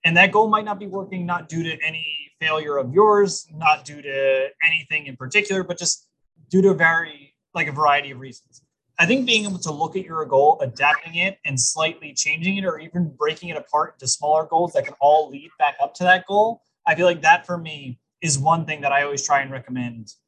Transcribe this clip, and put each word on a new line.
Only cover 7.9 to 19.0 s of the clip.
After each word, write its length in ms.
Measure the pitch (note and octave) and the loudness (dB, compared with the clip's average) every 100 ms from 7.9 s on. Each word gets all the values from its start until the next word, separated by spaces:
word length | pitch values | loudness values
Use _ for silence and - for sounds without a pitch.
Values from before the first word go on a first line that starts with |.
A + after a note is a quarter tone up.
| C#3+ C#3 | 2 0
of 60 | B2+ | -12
reasons. 440 | C3 B2 _ _ _ _ _ - | -16 -18 _ _ _ _ _ -2
I 80 | E3+ | 2
think 200 | C4 B3 | 2 2
being 180 | A3 | 0
able 140 | G#3 F3+ | -2 -6
to 140 | D#3+ | -8
look 240 | D3 D#3+ F#3+ | -6 -6 -6
at 80 | |
your 200 | F#3 D#3+ | -8 -8
goal, 340 | D3 C3+ D3 D#3 | 0 4 4 4
adapting 540 | C3+ A#2 C#3+ D3 E3 E3 | -2 0 0 0 -4 -4
it, 220 | F#3 F#3+ | -4 -4
and 160 | D3 C3+ | -8 -2
slightly 540 | - D#3+ D#3+ E3 D3+ | -2 -2 -4 -4 -12
changing 420 | C3+ G3+ G3+ F3 G3 | -6 -4 -2 -2 -2
it, 80 | |
or 140 | F#3+ D3+ | -4 -6
even 360 | E3 F3 E3 C3 | -8 -4 -4 -2
breaking 320 | D3+ D#3 F3 | -4 -4 -10
it 60 | D3+ | -12
apart 360 | - D3+ D#3+ | -4 -2 -2
into 140 | _ C3 | _ -6
smaller 380 | - D3 D#3 D#3 | -4 0 0 2
goals 260 | E3 F3 | 0 0
that 140 | F3+ B2 | -2 -4
can 80 | - | 2
all 300 | C#3+ D#3 D3 | 4 4 2
lead 200 | C#3 D#3+ _ | -10 -18 _
back 180 | D3 - | -2 0
up 120 | F3 - | -6 -2
to 80 | |
that 220 | F3+ F#3 F3 | 4 4 4
goal, 360 | G3+ A3 A#3 _ _ - | 0 2 -2 _ _ -2
I 80 | |
feel 120 | E3 F3+ | 2 2
like 160 | E3+ | 2
that 240 | D#3+ F3 - | 4 4 2
for 120 | F3 | -10
me 400 | D#3+ D3+ C3+ A#2+ _ _ | -10 -14 -14 -16 _ _
is 160 | E3 C#3 | -4 0
one 260 | C#3+ E3 | 2 0
thing 160 | D#3 D3+ | 0 -4
that 120 | C#3 | 0
I 100 | C#3 | 0